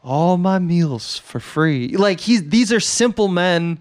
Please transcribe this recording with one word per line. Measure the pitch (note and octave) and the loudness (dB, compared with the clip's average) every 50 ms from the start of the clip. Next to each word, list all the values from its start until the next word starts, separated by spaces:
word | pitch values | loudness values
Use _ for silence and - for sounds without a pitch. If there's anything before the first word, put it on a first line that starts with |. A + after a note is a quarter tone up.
| _ | _
All | B2+ C3 D3+ E3 F3 F#3 | -4 -2 0 2 2 2
my | F3+ F3 F#3+ F#3+ F#3+ | 2 2 0 0 0
meals | F3+ E3+ E3+ F3 E3 D3+ C3 A2+ - - - | 0 0 2 2 2 0 -2 -6 -8 -10 -12
for | - - - - B2 | -12 -14 -10 -12 -12
free. | - - - D3+ D#3 D#3+ D3 C3 A#2+ B2+ | -12 -6 -2 0 0 0 0 -2 -4 -4
Like, | - F#3+ G3 G3+ F#3+ - | 0 0 2 2 0 -2
he's, | - G#3 A#3+ A3+ E3 D3 | 0 0 2 2 2 2
these | F3 A3+ B3 F#3+ | 2 2 2 4
are | A#3+ A3 | 2 0
simple | - - - - A#3 B3 G#3+ - G#3+ | 0 -2 0 0 0 0 2 0 0
men | G3 F3+ F3 F3 F#3 F3 E3+ E3+ E3+ E3 D#3+ | 0 2 0 2 2 2 2 0 -2 -4 -6